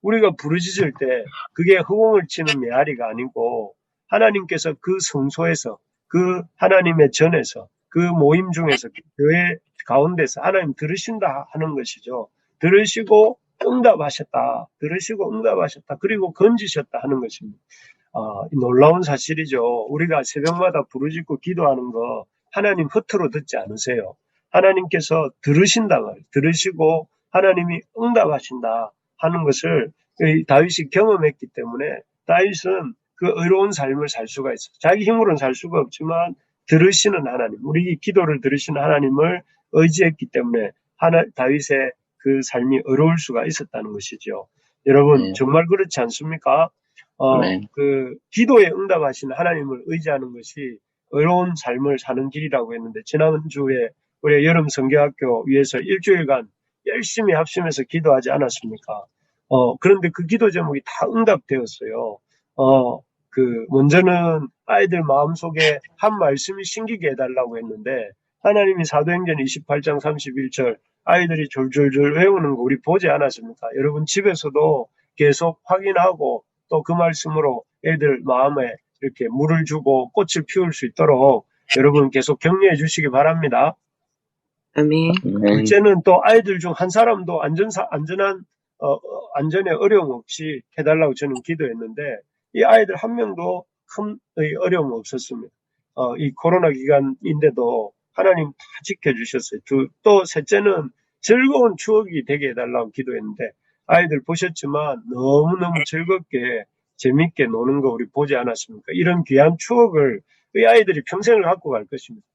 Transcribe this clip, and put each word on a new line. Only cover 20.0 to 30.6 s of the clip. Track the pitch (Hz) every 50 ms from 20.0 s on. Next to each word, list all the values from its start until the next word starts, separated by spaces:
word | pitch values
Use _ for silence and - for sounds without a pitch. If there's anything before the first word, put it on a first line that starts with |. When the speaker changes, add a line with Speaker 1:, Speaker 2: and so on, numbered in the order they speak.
| 165 170 160 147 131
Speaker 1:
새벽마다 | - - 151 143 165 170 175 185 180 160 151 135 _
부르짖고 | _ 131 139 151 160 165 160 _ 151 127
기도하는 | - 175 185 170 165 143 135 127 123 123
거 | 113 113 117 120 120 113 - _ _ _ _ _
하나님 | - 202 202 208 196 175 160 143
허투루 | - 226 - - - 196 165 139
듣지 | 117 151 143 - - 113
않으세요. | 95 101 107 110 - 127 127 117 101 92 - _ _ _ _ _ _ _
하나님께서 | - 180 185 190 190 190 185 165 190 170 156 - 160 160 156 135 _ _
들으신다 | - 147 143 156 196 202 - 233 220 202 170 123
말이에요. | 110 101 92 - - _
들으시고 | _ 139 139 160 170 156 - 190 180 151 160 156 165 160 156 _ _ _ _ _
하나님이 | - 185 190 190 185 180 175 170 170 - - _ _ 226
응답하신다 | 226 240 240 226 190 156 151 131 - - 127 127 120 113 113 117 113 107 _ _ _ _ _ _
하는 | - 165 170 170 160
것을 | 143 135 - - 165 170 147 113 - _ _ _ _ _ _
이 | 170 156 156 160 165
다윗이 | - 139 143